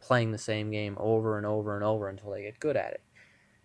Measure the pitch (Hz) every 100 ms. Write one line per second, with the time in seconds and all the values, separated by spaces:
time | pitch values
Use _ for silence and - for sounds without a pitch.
0 | - 127 113 107 - 107 107 107 104 101
1 | 107 110 110 107 104 107 107 101 104 110
2 | 101 98 104 98 101 110 156 127 - -
3 | - - - _ _ _